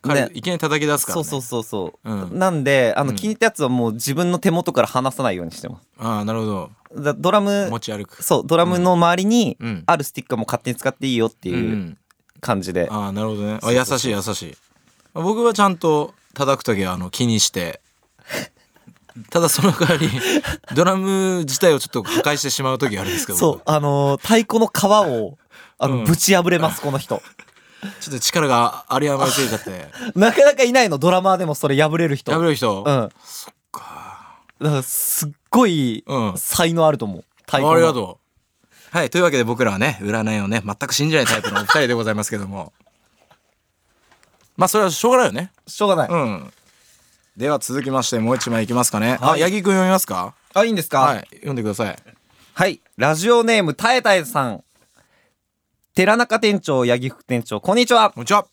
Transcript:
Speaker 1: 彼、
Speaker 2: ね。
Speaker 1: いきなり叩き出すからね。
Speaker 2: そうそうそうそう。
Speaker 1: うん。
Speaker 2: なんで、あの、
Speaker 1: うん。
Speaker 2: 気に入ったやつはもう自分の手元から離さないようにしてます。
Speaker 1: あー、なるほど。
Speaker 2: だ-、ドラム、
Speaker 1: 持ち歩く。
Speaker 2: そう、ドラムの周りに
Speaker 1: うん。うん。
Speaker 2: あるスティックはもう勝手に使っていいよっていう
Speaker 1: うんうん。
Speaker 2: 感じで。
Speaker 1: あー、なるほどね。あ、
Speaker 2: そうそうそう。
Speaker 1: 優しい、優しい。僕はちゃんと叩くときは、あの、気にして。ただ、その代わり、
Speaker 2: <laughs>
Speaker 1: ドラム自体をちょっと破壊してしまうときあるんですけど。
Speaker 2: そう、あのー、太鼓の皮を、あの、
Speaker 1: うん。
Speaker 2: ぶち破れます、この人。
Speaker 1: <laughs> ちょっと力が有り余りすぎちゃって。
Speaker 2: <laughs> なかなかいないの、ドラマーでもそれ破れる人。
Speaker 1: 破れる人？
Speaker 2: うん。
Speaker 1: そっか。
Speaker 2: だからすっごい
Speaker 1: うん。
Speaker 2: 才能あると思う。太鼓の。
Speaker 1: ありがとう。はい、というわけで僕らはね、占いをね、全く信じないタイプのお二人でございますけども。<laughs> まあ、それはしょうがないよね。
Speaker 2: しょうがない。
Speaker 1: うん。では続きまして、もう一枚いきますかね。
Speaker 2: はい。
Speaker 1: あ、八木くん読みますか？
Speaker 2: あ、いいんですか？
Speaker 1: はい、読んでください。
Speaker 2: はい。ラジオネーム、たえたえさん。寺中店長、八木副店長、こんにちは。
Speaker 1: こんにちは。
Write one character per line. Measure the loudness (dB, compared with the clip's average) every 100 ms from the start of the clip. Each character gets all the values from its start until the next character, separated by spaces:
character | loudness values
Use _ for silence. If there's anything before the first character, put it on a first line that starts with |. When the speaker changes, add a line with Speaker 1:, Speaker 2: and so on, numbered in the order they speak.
| 0
Speaker 1:
彼、 | 0
Speaker 2:
ね。 | 0
Speaker 1:
い | -6
き | -6
な |
り | -4
叩 | -2 0
き | 0
出 | -2
す | -2
か |
ら | -4
ね。 |
Speaker 2:
そ | -4 -8
う |
そ | -6 -8
う |
そ | -6 -8 -8
う |
そ | _
う。 | -8
Speaker 1:
う | -8 -6 -2
ん。 |
Speaker 2:
な | 0
ん | 0
で、 | 2 2 2 0
あ |
の、 | -2
Speaker 1:
う |
ん。 | -2
Speaker 2:
気 |
に | -4
入 | 0
っ |
た | 0
や |
つ | 0
は | -2
も | 0 -2
う |
自 | -4 -4
分 | -2 -2
の | 0
手 | 0
元 | 0 0
か | 0
ら | 0
離 | 0 -2
さ | -2
な | -4
い | -4
よ |
う | -8
に |
し | -12
て | -14
ま | -16
す。 | _ _
Speaker 1:
あ | -6 -4
ー、 |
な | -4
る | -4
ほ | -4
ど。 | -6 -10 _ _ -6
Speaker 2:
だ-、 | -4 -2
ド | 0
ラ | 2
ム、 | 0 -2 -2
Speaker 1:
持 | -6
ち | -8
歩 | -8 -10
く。 | -10
Speaker 2:
そ | 0 0
う、 | 2
ド | 2
ラ | 2
ム | 2
の | 2
周 | 4 4 2
り | 2
に | 0 0 -4
Speaker 1:
う | -8
ん。 |
う |
ん。 | -4 0
Speaker 2:
あ | 0
る |
ス | -2
テ | -10
ィ | -6
ッ |
ク | -6
は |
も |
う | -4
勝 | -6
手 | -6
に | -4
使 | -4
っ | -4
て | -4
い |
い | 0
よ | 0
っ |
て | _ -6
い |
う | -4
Speaker 1:
う |
ん | -4
う | -4
ん。 | -8 -14 _ _ _ _
Speaker 2:
感 | -4 -2
じ | -2
で。 | -4 -2
Speaker 1:
あ | -4 -6
ー、 |
な | -4
る | -6
ほ | -4
ど |
ね。 | -6 -4
あ、 |
Speaker 2:
そ | 0
う | 0
そ | 0 -2
う |
そ | -2
う。 |
Speaker 1:
優 | -4
し | -4
い、 |
優 | -8
し | -10
い。 | -20 _ _ _ _ _
僕 | -6 -4 0
は | 0
ち | 4
ゃ | 2
ん | 2
と | 0 0 -2 _ _
叩 | -4 0 0
く |
と | 0 -2
き |
は、 | -2
あ | -4
の、 | -8
気 | -2 0
に | 2
し | 0
て。 | -2 -8 -10 _ _ _ _ -10 -10 -10 _ _ _ -20 _ _ -20 -4
た | 0
だ、 | 2
そ | 2
の | 2
代 | 2 0
わ | 2
り、 | 0 -2 0 -2
Speaker 2:
<laughs> | -2 -10 -4 2
Speaker 1:
ド |
ラ | 2 2
ム | 0 0 0 0
自 | -2 2
体 | 4
を | 4
ち | 0
ょ |
っ |
と | -6
破 | -2 0
壊 | 0 -2
し |
て | -2
し | -2
ま | -2
う | 0
と | -2
き | -2
あ |
る | -4
ん |
で | -4
す | -4
け |
ど。 | 0
Speaker 2:
そ | 0
う、 | 0 0
あ | 0
の | 2 2 0 0
ー、 |
太 | 2 2
鼓 | 2 0
の | 0
皮 | 0 4
を、 | 4 4 -2 -4 -10 _ -20 -20 _
あ | -2
の、 | 0
Speaker 1:
う |
ん。 | 0
Speaker 2:
ぶ | 2
ち | 4 4
破 | 4
れ | 0
ま | 0
す、 | -2
こ | -6
の | -6
人。 | -6 -8 -8 -20
Speaker 1:
<laughs> | _ _ _ _ -16 -14
ち | -10
ょ |
っ | -6
と |
力 | -2 0 2
が | 2 2 -2 -4
有 | -2
り | 0
余 | 0 0
り | 0
す |
ぎ | -2
ち | -4
ゃ |
っ |
て。 | -6 -12 -14 -12
Speaker 2:
<laughs> | -6 2
な | 4
か | 6 6
な | 6
か |
い | 4
な | 4
い | 4
の、 | 2
ド | 2
ラ | 4
マ | 2 2
ー |
で | 0
も | -2
そ | 0
れ | 2
破 | 2 2
れ | 0
る | -2
人。 | -2
Speaker 1:
破 | 0
れ | 2
る | 2
人？ | 0 0 0
Speaker 2:
う |
ん。 | 0 -2 _
Speaker 1:
そ | -18 -18 -18
っ | _ _
か。 | -18 -16 -18 -18 -20 -20 -20 _ _
Speaker 2:
だ | -2
か | -2
ら |
す | -2 -6 -4 -4 -6
っ | -10 _
ご | 4 4
い | 2 0 -2 -4
Speaker 1:
う | -2
ん。 | -2 -4
Speaker 2:
才 | -4 0 0
能 | 4 2
あ |
る | 2
と | -4
思 | -8
う。 | -16 _ -4
太 | 0
鼓 | 4
の。 |
Speaker 1:
あ | 4
り |
が | 4
と | 0 -6 -12
う。 | _ _ _ _ _ _ -4 -2
は |
い、 | 0
と | 2
い |
う |
わ | 2
け | 2
で |
僕 | 0 0
ら | 0
は | 2
ね、 | -2 -2
占 | -4 -2 -2 -4
い |
を | -2
ね、 | -4 -6
全 | -8
く | -4
信 | -2 0
じ | 2
な |
い | 2
タ | 0
イ |
プ | -2
の | -4
お |
二 | 0
人 | 2 2
で |
ご | 0
ざ | -2
い | -4
ま |
す | -4
け | -6
ど | -8
も。 | -10 -14 _ _ _ _ _ _ _ _ _ _
<laughs> | _ _ _ _ _ _ _ _ 0
ま | 2
あ、 |
そ | 4
れ | 2
は |
し | 2 4
ょ |
う |
が | 4
な | 2
い |
よ |
ね。 | -2 -10 _ -18
Speaker 2:
し | -2
ょ | 0
う |
が | 2
な | 0
い。 |
Speaker 1:
う | -2
ん。 | -2 -6 -12 _ _ _ _ _ _ _ _ -6
で | -2
は | -2
続 | -2 -6
き | -2
ま | -2
し | 0
て、 | -2
も | 0
う | 0
一 | -2
枚 | -2
い | -2
き |
ま | 0
す | 0
か | 0
ね。 | -2 0
Speaker 2:
は | 0 2
い。 |
Speaker 1:
あ、 | 0
八 |
木 | 0
く | 2
ん |
読 | 2 4
み |
ま | 2
す | 0
か？ | -6 -6 _ _ 0
Speaker 2:
あ、 | 2
い |
い |
ん | 0
で |
す | 0
か？ | 2
Speaker 1:
は | 2 0
い、 | -8
読 | -12 -8
ん | -4
で |
く | -4
だ | -2
さ | -4
い。 | -6 -18 _ _ _ _
Speaker 2:
は | 0 0
い。 | 0 _ -2
ラ | 0
ジ | 2 4
オ | 4
ネ | 4 2
ー |
ム、 | 2 0
た | 0
え | 2
た | 4 2
え | 2
さ | -4 -4
ん。 | -6 _ _ _ _ _ _ _ _ _ _ _ _ _ 2
寺 | 4 4
中 | 2 2
店 | 2 0
長、 | 0 0 2
八 | 0
木 | -2
副 | -10 -6
店 | -6
長、 | -4 -6
こ | 0
ん | 2
に | 4
ち | 4
は。 | 4
Speaker 1:
こ | 0
ん |
に | 0
ち |
は。 | 0 0